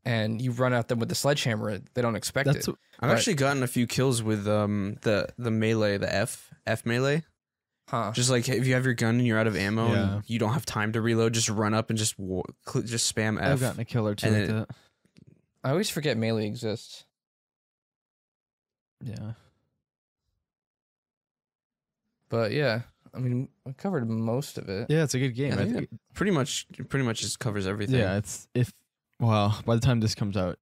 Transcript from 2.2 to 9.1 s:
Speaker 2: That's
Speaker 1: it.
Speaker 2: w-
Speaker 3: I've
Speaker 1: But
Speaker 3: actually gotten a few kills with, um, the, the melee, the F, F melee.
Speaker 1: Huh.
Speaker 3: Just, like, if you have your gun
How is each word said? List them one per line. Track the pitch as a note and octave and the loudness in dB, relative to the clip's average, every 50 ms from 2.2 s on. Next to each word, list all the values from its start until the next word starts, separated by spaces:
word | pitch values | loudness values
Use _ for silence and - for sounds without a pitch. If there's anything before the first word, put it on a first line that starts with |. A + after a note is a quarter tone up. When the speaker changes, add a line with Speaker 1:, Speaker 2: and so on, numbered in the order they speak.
| - - - C3+ C3+ | -6 -4 -4 0 2
Speaker 2:
That's | C3+ D3 - - | 2 2 2 0
Speaker 1:
it. | - | -6
Speaker 2:
w- | - _ _ _ - - | -8 _ _ _ -10 -4
Speaker 3:
I've | - C3+ | 2 2
Speaker 1:
But | F#3+ | 2
Speaker 3:
actually | - - - C#3+ | 4 4 2 2
gotten | C3+ C3 C#3 C#3+ C3+ | 2 2 2 2 0
a | B2+ A#2+ | -2 0
few | - B2+ A#2+ | 0 0 0
kills | A2+ - - B2+ C3+ B2 A#2 A2 | 0 2 2 2 2 2 2 0
with, | A2 A2 G#2 G2 G#2 | 0 0 0 2 2
um, | G#2+ G#2+ G#2 G2+ G#2 G#2 F#2+ G2+ A2 - | 2 2 2 2 0 0 -2 -4 -6 -4
the, | - B2 G#2 G2 - - - - | 0 0 2 2 0 -2 -8 -6
the | A#2+ A#2 | -4 -2
melee, | A2 A2 A2 A2 A2+ A2 G#2+ G#2 G2+ G2 | 0 2 2 2 2 2 2 0 0 0
the | - - | -2 -2
F, | - G2 G#2+ - - - - - - _ _ | 0 0 -2 -2 -4 -14 -16 -20 -20 _ _
F | - A2+ - - | -4 -4 -2 -2
melee. | A#2 A#2 B2 C3 C#3 C#3+ E3 D#3+ _ _ _ _ _ _ _ _ _ _ _ _ - | -2 0 2 2 2 0 0 -2 _ _ _ _ _ _ _ _ _ _ _ _ -6
Speaker 1:
Huh. | - A#2 A2 G2 | -4 -2 -2 -2
Speaker 3:
Just, | A2+ B2 B2 B2+ | 0 0 2 2
like, | C3 B2 A#2 - | 2 2 2 0
if | B2 A2+ C3 | 0 0 2
you | B2+ B2+ | 2 2
have | B2+ B2+ | 2 2
your | C3 A#2+ | 2 0
gun | A2+ A#2+ A2+ | 2 2 2